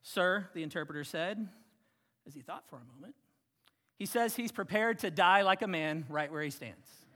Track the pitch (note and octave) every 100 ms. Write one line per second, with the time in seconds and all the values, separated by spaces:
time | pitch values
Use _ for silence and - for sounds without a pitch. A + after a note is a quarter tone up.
0 | - - F3+ G3 F#3 F3 D#3+ D#3+ D3+ D3
1 | C#3+ E3 E3+ G#3 G#3 - _ _ _ _
2 | _ _ - C#3+ B2+ F3 - C3+ A#2+ B2+
3 | F3+ C#4+ _ _ _ _ _ _ _ _
4 | G3+ A#3+ A#3 A3+ A#3 - F#3 G#3 A3+ A3+
5 | G3 D#3 F3+ G3 G3 F#3+ G#3+ E3+ D#3 D#3
6 | C#3 D3 D3 D#3 D3+ - A#2+ F#2 - -
7 | -